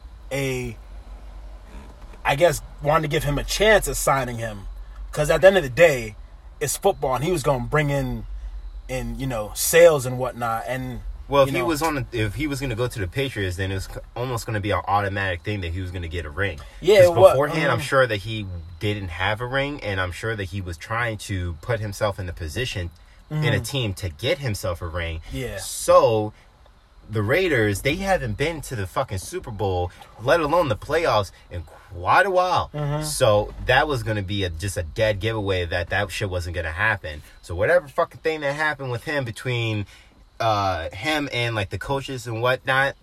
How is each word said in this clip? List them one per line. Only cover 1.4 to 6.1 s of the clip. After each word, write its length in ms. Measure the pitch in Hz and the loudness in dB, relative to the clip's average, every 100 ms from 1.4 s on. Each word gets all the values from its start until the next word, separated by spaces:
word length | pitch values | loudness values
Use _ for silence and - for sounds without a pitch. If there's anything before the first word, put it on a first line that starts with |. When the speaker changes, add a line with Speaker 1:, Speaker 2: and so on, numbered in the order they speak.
| - - - - - - - - | -16 -18 -18 -18 -18 -18 -18 -6
Speaker 1:
I 120 | 123 143 | 0 6
guess, 240 | 170 135 - - | 4 4 -6 -4
wanted 200 | 147 156 | 2 4
to 60 | 151 | 4
give 160 | 156 | 0
him 140 | 135 143 | 0 -2
a 60 | |
chance 440 | - - 214 202 - | -2 4 6 6 4
at 80 | - | -2
signing 420 | - 135 123 117 | 2 2 0 -4
him. 240 | 113 104 95 - - - - | -6 -8 -12 -14 -14 -14 -8
'Cause 180 | - 151 | -2 2
at 100 | 160 | 8
the 60 | 185 | 8
end 80 | 196 | 8
of 60 | |
the 60 | 135 | 2
day, 460 | 117 170 131 110 | 6 6 6 -4